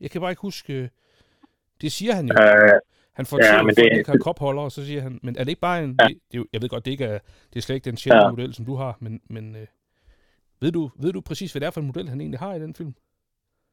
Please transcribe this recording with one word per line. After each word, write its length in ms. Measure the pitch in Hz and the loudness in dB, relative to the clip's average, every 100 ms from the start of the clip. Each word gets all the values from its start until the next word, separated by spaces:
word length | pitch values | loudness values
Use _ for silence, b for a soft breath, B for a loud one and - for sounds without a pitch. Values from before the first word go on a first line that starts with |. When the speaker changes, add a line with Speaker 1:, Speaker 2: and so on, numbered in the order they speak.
Speaker 1:
Jeg 100 | - | -12
kan 100 | 175 | -8
bare 100 | 180 | -8
ikke 100 | 175 | -8
huske, 320 | 202 - - | -10 -12 -10
øh, 140 | 135 127 _ _ _ _ _ _ _ _ _ | -10 -10 _ _ _ _ _ _ _ _ _
det 100 | 151 | -10
siger 220 | - 214 | -6 -4
han 140 | 196 131 | -2 2
jo. 60 | 113 | 6
Speaker 2:
Øh, 360 | 107 104 104 101 _ _ _ | 8 8 8 6 _ _ _
Speaker 1:
Han 120 | - 131 | -12 -4
får 120 | 139 | 4
Speaker 2:
ja, 140 | 110 107 | 6 6
Speaker 1:
til, 80 | 110 | 6
Speaker 2:
men 100 | 107 | 6
Speaker 1:
for 60 | |
Speaker 2:
det 100 | 113 | 6
Speaker 1:
den 60 | 110 | 4
ikke 120 | 147 | 2
har 60 | 135 | 2
kopholder, 440 | 165 170 139 139 | 2 -4 -4 -4
og 100 | 143 | -6
så 140 | 147 139 | -10 -8
siger 160 | 147 | -8
han, 180 | 131 123 | -8 -10
men 120 | - - | -10 -8
er 80 | |
det 60 | 131 | -6
ikke 120 | 175 175 | -4 -4
bare 140 | 175 | -2
en, 120 | 143 127 | -4 2
Speaker 2:
Ja. 60 | 113 | 2
Speaker 1:
det, 80 | - _ | 2 _
det 20 | 120 | -10
er 40 | |
jo, 40 | - | -8
jeg 80 | 110 | -8
ved 80 | 120 | -8
godt, 160 | 117 127 | -8 -8
det 60 | |
ikke 140 | 139 117 | -6 -6
er, 140 | 104 _ _ _ | -6 _ _ _
det 60 | 120 | -12
er 20 | |
slet 140 | - 135 | -8 -8
ikke 140 | 127 | -6
den 80 | 113 | -8
sjældne 260 | 131 113 | 2 4
Speaker 2:
Ja. 60 | 101 | 4
Speaker 1:
model, 240 | 117 127 | 2 -10
som 120 | 120 117 | -10 -10
du 100 | 135 | -8
har, 220 | 131 110 | -10 -10
men, 220 | 113 110 _ | -14 -14 _
men, 260 | 113 110 110 | -16 -16 -18
øh, 120 | 107 _ _ _ _ _ _ _ _ _ | -20 _ _ _ _ _ _ _ _ _
ved 100 | 147 | -4
du, 200 | 170 143 _ | -4 -6 _
ved 80 | 156 | -6
du 80 | 190 | -6
præcis, 300 | - 156 190 | -10 -12 -10
hvad 80 | 139 | -8
det 60 | 151 | -8
er 40 | |
for 100 | 165 | -8
en 100 | 143 | -8
model, 180 | 151 175 | -10 -10
han 120 | 135 | -10
egentlig 180 | 151 123 | -10 -10
har 140 | 196 175 | -10 -12
i 40 | 156 | -14
den 80 | - | -14
film? 140 | 160 - _ _ _ _ _ _ _ | -16 -16 _ _ _ _ _ _ _